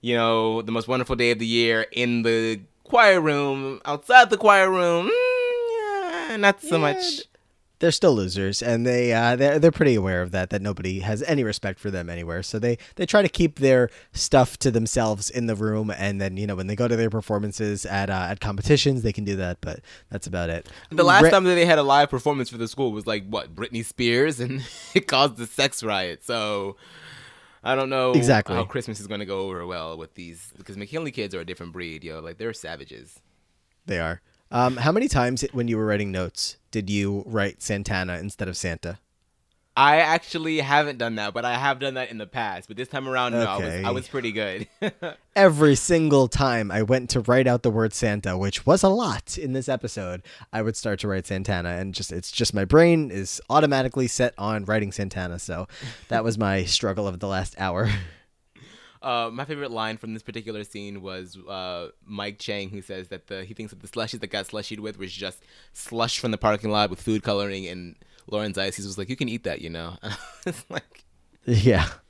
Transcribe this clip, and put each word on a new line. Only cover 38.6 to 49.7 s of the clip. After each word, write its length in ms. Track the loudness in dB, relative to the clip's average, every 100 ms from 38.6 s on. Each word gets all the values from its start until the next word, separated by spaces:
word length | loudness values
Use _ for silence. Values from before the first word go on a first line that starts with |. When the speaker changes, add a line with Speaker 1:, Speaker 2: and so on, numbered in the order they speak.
| -6 -6 -8 -12 _ _ _ _ _ _ _ 4
Speaker 1:
I 200 | 6 6
actually 600 | 4 2 -2 -8 -4 -4
haven't 380 | 2 2 2 -2
done 180 | -4 -4
that, 180 | -6
but 100 | -4
I 100 | -4 0
have 220 | 0 -2
done 140 | -4
that 160 | -6 -8
in 80 | -10
the 80 | -10
past. 420 | -6 -6 -6 -12
But 80 | -12
this 100 | -8
time 200 | -8 -4
around, 240 | -2 0
no, 80 | 0
I 120 | 0 -2
was, 100 | -4
Speaker 2:
Okay. 160 | -4
Speaker 1:
I 60 | -4
was 160 | -4 -6
pretty 240 | -6 -6
good. 380 | -4 -6 -6 -10 _
<laughs> 360 | -8 -6 -14 -14 _ 6
Speaker 2:
Every 380 | 6 8 6
single 540 | 6 4 2 6 4 4
time 420 | 2 2 2 0
I 120 | -2
went 280 | 2 0 0
to 100 | -4
write 280 | 4 4 6
out 140 | 4
the 60 | 2
word 220 | 2 0
Santa, 460 | 0 -2 -2 -2 -2
which 260 | -2 -2
was 200 | 2 4
a 40 | 4
lot 480 | 2 -2 -4 -8 -8
in 160 | -6
this 140 | -6
episode, 540 | -4